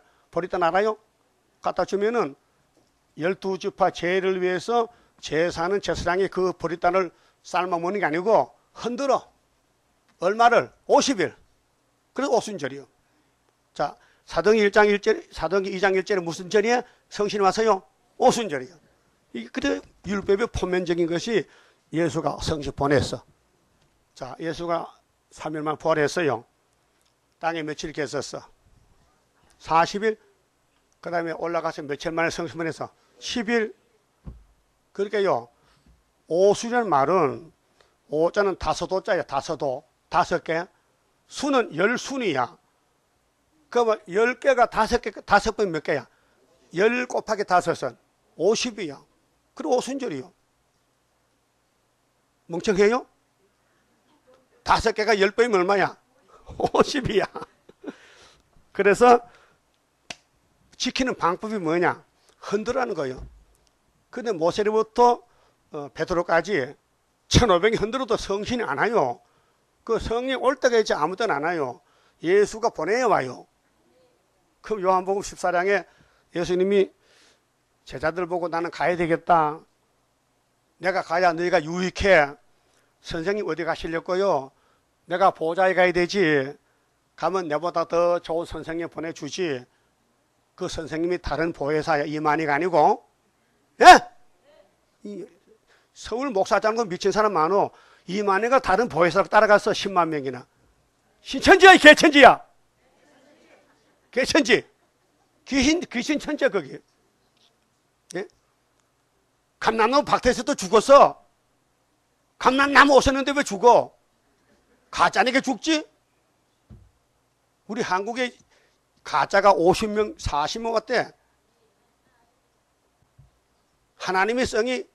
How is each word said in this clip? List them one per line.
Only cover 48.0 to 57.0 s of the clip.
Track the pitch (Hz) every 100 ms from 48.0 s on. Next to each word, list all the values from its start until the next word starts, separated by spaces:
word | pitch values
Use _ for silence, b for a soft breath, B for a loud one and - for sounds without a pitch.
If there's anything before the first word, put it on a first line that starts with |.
| _ _ _ -
오십이야. | 170 220 247 226 170 135 _ _ _ _ _
그리고 | - 294 254
오순절이요. | 226 269 247 143 127 _ _ _ _ _ _ _ _ _ _ _ _ _ _ _ _ _ _ _ _ _ -
멍청해요? | 170 196 190 208 240 - _ _ _ _ _ _ _ _ _ _ _ _ _ _ _
다섯 | - 165 220
개가 | 214 214 214
열 | 196
배면 | - 240 202
얼마야? | 180 202 165 - _ _ _
<laughs> | - - - -
오십이야. | - - 285